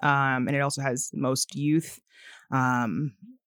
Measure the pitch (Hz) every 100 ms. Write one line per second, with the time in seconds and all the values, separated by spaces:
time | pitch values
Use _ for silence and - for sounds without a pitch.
0 | 147 139 135 131 123 139 143 139 139 127
1 | - 156 131 131 - 143 147 156 - -
2 | _ - - - - 131 127 123 120 82
3 | 147 - 226 254